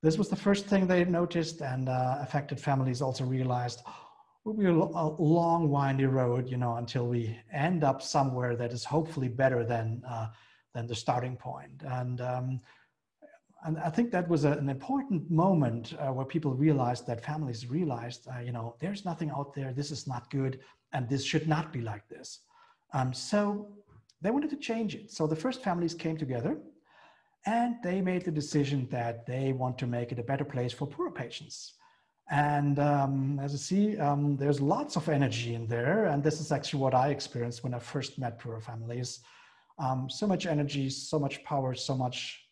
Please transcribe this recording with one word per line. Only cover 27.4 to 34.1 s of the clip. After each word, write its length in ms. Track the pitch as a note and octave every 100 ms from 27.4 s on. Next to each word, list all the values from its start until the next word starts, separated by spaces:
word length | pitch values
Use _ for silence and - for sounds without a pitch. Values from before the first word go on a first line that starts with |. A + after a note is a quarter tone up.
and 300 | - A#3 A#3+ A#3
they 180 | F3+ F#3
made 240 | F#3 F3+
the 60 | F3+
decision 560 | D3+ C#3+ D3+ C3+ C#3 A#2+
that 360 | B2+ A#2+ A#2 -
they 260 | B2+ C3+
want 240 | C3 B2+ B2+
to 80 | B2
make 260 | A#2+ A#2+
it 60 | B2
a 20 |
better 220 | A#2 C3+
place 280 | C#3+ B2+ B2
for 140 | - C#3+
poor 240 | G#3+ F4
patients. 640 | D#3 A#2+ - D#3 - - - _ _ _ _ -
And, 480 | D3 D3 C#3+ C#3+ C#3+
um, 640 | D3 C#3+ C3+ C#3 C3+ C#3+
as 100 | C#3+
you 80 | C#3+
see, 400 | - F#3+ G#3 G#3
um, 380 | C#3+